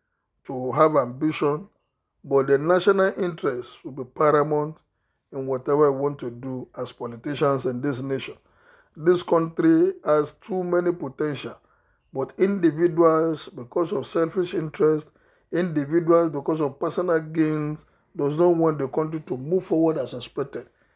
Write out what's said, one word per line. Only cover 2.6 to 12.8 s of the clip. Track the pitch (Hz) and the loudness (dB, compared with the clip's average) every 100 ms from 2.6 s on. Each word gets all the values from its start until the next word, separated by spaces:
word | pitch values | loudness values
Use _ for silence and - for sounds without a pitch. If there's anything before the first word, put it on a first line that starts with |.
| 156 180 202 190 190 - | 4 2 4 4 2 0
interest | 180 160 143 123 120 - | -4 -4 -4 -4 -8 -14
will | 156 | -14
be | 135 | -12
paramount | 123 - 151 147 151 151 151 156 _ _ _ _ _ | -10 0 4 4 2 0 -4 -8 _ _ _ _ _
in | 139 135 | -8 -4
whatever | 131 131 143 147 | -4 0 4 4
we | 135 | 2
want | 143 143 | -2 -4
to | 127 | -8
do | 120 131 131 127 - | -10 -10 -10 -10 -10
as | 123 | -12
politicians | - 120 117 147 139 147 135 131 | -10 -12 -10 -8 0 2 2 -2
in | 123 | -2
this | 143 123 | -4 -4
nation. | 135 135 - - _ _ _ _ _ - | -4 -6 -6 -14 _ _ _ _ _ -2
This | 156 180 | 2 2
country | - 165 165 165 160 160 180 190 | 2 0 2 2 4 6 4 0
has | - 151 143 | 0 2 0
too | - - 185 | -6 -6 -4
many | 180 175 175 | 0 0 0
potential, | 170 143 - 151 135 113 - _ _ _ _ _ | -2 -6 -6 -4 -6 -10 -14 _ _ _ _ _
but | 135 131 - | -8 -6 0
individuals, | 196 202 170 151 | 0 2 0 2